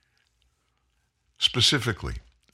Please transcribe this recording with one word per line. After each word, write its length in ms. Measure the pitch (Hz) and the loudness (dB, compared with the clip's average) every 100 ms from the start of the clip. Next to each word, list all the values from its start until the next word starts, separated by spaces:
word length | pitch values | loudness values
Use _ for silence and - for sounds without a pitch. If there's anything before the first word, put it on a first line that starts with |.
| _ _ _ _ _ _ _ _ _ _ _ _ _ _ | _ _ _ _ _ _ _ _ _ _ _ _ _ _
Specifically, 800 | - 123 - 143 113 101 67 57 - _ _ | -2 2 2 2 0 -4 -6 -10 -14 _ _